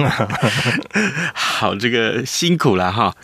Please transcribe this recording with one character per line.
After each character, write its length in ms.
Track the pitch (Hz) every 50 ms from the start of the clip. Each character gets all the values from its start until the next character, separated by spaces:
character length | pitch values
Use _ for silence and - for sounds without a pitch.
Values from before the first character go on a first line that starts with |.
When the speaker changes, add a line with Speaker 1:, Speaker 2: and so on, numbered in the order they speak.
| 143
Speaker 1:
啊。 240 | 131 - - 110 101 107 - - 104 104 135 - 127 117
Speaker 2:
<laughs> 560 | - - - - 202 214 196 131 151 165 - -
好， 420 | - - - - - 113 101 -
这 140 | 101 110 120
个 340 | 120 120 113 110 - 120 131
辛 320 | 131 - - 170 175 175 160
苦 180 | - 143 101
了 160 | 92 92 90 92
哈。 240 | 117 113 95 - -